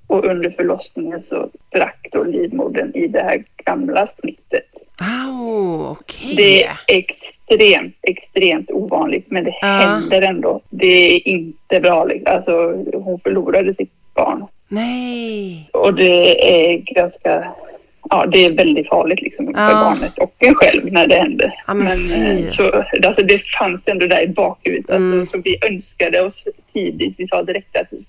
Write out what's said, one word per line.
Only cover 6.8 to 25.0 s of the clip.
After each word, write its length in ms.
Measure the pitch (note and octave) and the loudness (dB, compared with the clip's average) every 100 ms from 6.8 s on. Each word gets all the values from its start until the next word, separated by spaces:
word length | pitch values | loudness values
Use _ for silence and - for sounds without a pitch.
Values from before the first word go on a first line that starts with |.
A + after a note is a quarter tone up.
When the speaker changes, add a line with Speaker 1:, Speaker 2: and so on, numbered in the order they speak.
| - | 0
Speaker 1:
extremt, 1080 | F#3+ - - - - - G#3+ G#3 D#3 - - | 0 0 -12 -16 -8 2 6 6 4 0 -8
extremt 680 | - F3+ - F#3+ F#3 D#3+ - | -6 -6 -6 0 2 0 -2
ovanligt, 540 | F#3+ G3+ - - - - | -6 -2 -2 -2 -4 -4
men 140 | F#3+ | -4
det 100 | F3 - | -4 -4
Speaker 2:
Ja. 60 | G3 | 0
Speaker 1:
händer 560 | G3 G3 G#3+ - F#3+ | 2 2 0 2 2
ändå. 380 | F#3+ F3+ - - - | 2 0 -4 -4 -8
Det 440 | F#3 F#3 F3+ F3 | 0 4 6 6
är 140 | F3+ - | 4 0
inte 520 | F3+ E3 - - F#3 | -4 -4 -12 -2 2
bra, 240 | F3 E3 | 4 2
liksom. 300 | E3 D3+ - | 0 -2 0
Alltså, 380 | F3+ F3+ E3+ E3+ F#3+ - F3+ | -2 0 0 0 -2 -6 -6
hon 220 | F#3+ F3+ | -6 -4
förlorade 540 | G3 G3 E3 F#3 F#3+ | -2 -2 0 0 0
sitt 180 | G3 F#3+ _ _ | -2 -6 _ _
barn. 320 | - - - G3+ - - | -2 -2 -2 -8 -18 -10
Speaker 2:
Nej. 1000 | G#3 A#3+ B3 B3 A#3+ A3+ G#3+ G3 E3 D3+ | -6 -6 -6 -6 -8 -8 -8 -10 -12 -10
Speaker 1:
Och 220 | - G3 | -2 0
det 560 | F#3 F#3 F3 F3+ E3 - E3+ E3 | 2 4 4 4 4 4 4 4
är 40 | E3+ | 0
ganska... 720 | - F3+ F3+ - E3+ D3 - - - - _ _ - | -4 -2 -2 -2 -2 -2 -4 -14 -20 -20 _ _ -2
Ja, 160 | F#3 F#3 | 0 2
det 180 | F#3+ | 4
är 60 | F3 | 4
väldigt 380 | D#3+ E3+ D3 - | 4 2 2 0
farligt, 320 | E3+ D#3+ F#3 | 0 0 -2
liksom, 260 | - - C#4 | -6 -8 -6
för 140 | G3+ | 0
Speaker 2:
Ja. 140 | G#3+ | 2
Speaker 1:
barnet 440 | G#3+ G#3+ - - - | 4 2 0 -4 -4
och 160 | - - | -4 2
en 160 | B3 | 4
själv 380 | - - D4+ C4 | 6 6 4 0
när 140 | F3+ E3 | 2 4
det 80 | |
händer. 400 | F3+ - - - - - | 4 2 0 -2 -4 -6
Speaker 2:
Ja, 80 | |
men 100 | G3+ G3 | -2 0
Speaker 1:
Men, 100 | F3+ | -2
Speaker 2:
fy. 460 | F3+ A3+ G#3+ F#3+ | -2 -2 0 0
Speaker 1:
eh, 60 | E3 | -2
så, 180 | - F#3+ - - - F3+ | 0 2 0 0 2 2
alltså, 140 | A3 | 4
det 180 | G3 G3+ - - | 2 2 0 -4
fanns 240 | G3 F3+ - | -4 -4 -4
ändå 200 | F#3+ F3 | -2 2
där 160 | G3 | 2
i 60 | E3+ | 0
bakhuvudet. 600 | F3 F#3+ - F3+ F3+ - | 0 -2 -2 -6 -6 -2
Alltså, 60 | F#3+ | 0